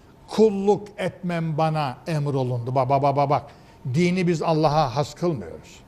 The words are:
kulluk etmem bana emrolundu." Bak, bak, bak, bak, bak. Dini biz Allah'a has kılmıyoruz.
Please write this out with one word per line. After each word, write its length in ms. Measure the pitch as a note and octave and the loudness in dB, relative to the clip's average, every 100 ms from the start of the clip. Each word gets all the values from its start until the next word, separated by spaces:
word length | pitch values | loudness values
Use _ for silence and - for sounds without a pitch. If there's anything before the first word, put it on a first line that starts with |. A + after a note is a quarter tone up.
| - - - | -20 -20 -6
kulluk 600 | - A3 G3 G3 G3 G3+ - | 2 4 4 2 0 -2 -6
etmem 600 | F#3 - F3+ E3+ E3 D3+ | -6 -6 -4 -4 -2 0
bana 400 | D#3+ D#3 C#3+ - - | 0 0 -2 -6 -4
emrolundu." 680 | D#3 C#3+ C#3 B2 B2 A#2 C3+ | -2 0 0 -2 -2 -2 0
Bak, 140 | B2+ | 2
bak, 140 | C#3 | 2
bak, 120 | C#3 C#3 | 2 2
bak, 140 | C#3 | 2
bak. 140 | C3+ - - - - C3+ | 0 -2 -14 -20 -12 -4
Dini 340 | B2+ F3 F3+ F3+ | 0 2 2 0
biz 140 | D#3+ | 0
Allah'a 540 | E3 D#3+ D#3+ D3+ C#3+ A#2 | 0 2 2 2 0 -2
has 180 | D3 | -4
kılmıyoruz. 680 | - F3 C#3 E2 D#2 - - | -4 -4 -4 -8 -14 -18 -20